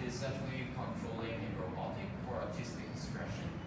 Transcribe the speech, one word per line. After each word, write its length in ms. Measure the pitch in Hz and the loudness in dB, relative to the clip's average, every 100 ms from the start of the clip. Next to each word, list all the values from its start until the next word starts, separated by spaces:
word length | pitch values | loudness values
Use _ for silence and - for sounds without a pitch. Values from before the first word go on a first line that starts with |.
| - | 0
is 160 | - | 0
actually 480 | 135 - 127 131 127 | 2 2 2 0 0
controlling 640 | - 117 110 - 113 113 110 | 0 0 0 0 0 0 0
a 160 | 110 - | 0 0
robotic 480 | - - - - - - | 0 0 0 0 -2 -2
for 160 | - - | 0 0
artistic 480 | - - - - - - | 0 0 0 -2 -2 -2
expression, 560 | - - - - - - | -2 0 0 0 0 -2